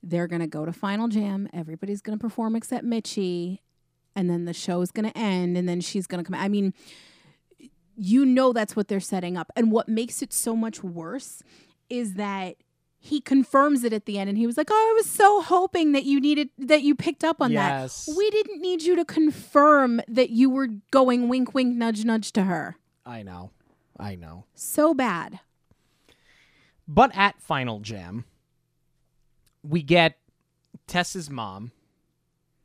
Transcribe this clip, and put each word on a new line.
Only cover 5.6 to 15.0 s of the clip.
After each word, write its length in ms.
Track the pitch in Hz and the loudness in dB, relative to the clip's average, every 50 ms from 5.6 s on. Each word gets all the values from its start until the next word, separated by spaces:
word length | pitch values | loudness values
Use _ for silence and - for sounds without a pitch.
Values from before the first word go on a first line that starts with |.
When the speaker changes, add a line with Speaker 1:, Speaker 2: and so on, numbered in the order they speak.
| 180 180 | -2 -2
Speaker 1:
then 100 | 175 180 | -4 -4
she's 280 | 175 - - 202 180 | -6 -6 -6 -6 -6
gonna 160 | - 185 180 165 | -6 -8 -8 -8
come. 100 | - 190 | -8 -6
I 140 | - 190 202 | -4 -2 -2
mean, 240 | 208 202 202 190 - _ - - - - - _ _ _ _ _ _ _ _ _ _ _ - - _ _ _ _ _ | 0 0 0 -2 -4 _ -14 -20 -20 -20 -20 _ _ _ _ _ _ _ _ _ _ _ -20 -20 _ _ _ _ _
you 300 | 233 196 185 220 262 277 | -8 -2 2 2 4 4
know 260 | 262 247 254 262 254 | 4 4 4 4 2
that's 240 | 240 233 214 - - | 2 0 -2 -2 -2
what 120 | 214 202 - | -4 -4 -2
they're 100 | 208 196 | -2 -4
setting 380 | 180 - 208 185 180 175 180 | -4 -4 -6 -4 -4 -4 -6
up. 140 | 175 160 _ - | -6 -8 _ -2
And 160 | - 233 220 | 2 2 4
what 160 | 214 226 - | 4 2 0
makes 340 | - 220 220 247 233 - - | 0 -2 -2 -2 -4 -6 -10
it 120 | 285 - - | -8 -6 -6
so 200 | - - 240 226 | -4 -4 -2 -2
much 280 | 226 226 226 214 - - | -2 -2 -4 -6 -8 -12
worse 600 | 185 170 170 165 165 214 277 - - - - - _ _ _ _ _ _ _ _ - | -10 -10 -10 -10 -10 -10 -10 -12 -14 -20 -20 -20 _ _ _ _ _ _ _ _ -8
is 260 | 247 247 240 208 185 | -6 -6 -6 -6 -6
that 400 | 190 208 202 196 196 185 180 - _ _ _ _ _ _ _ _ _ | -6 -6 -4 -4 -6 -6 -8 -12 _ _ _ _ _ _ _ _ _
he 220 | _ - 294 285 | _ -6 -6 -4
confirms 640 | - - 269 269 247 - - 269 277 302 294 254 240 | -2 2 2 2 2 4 4 4 6 6 4 2 0
it 80 | 233 220 | 0 -2
at 120 | 208 - | -2 -4
the 140 | - 202 202 | -4 -6 -4
end, 80 | 196 202 | -2 -2
and 80 | 202 | 0
he 80 | 214 233 | 0 0
was 120 | 233 233 | 0 0
like, 100 | 302 302 - | -2 0 2
"Oh, 40 | 427 440 440 453 | 4 4 4 4
I 20 | 440 | 4
was 140 | 453 | 2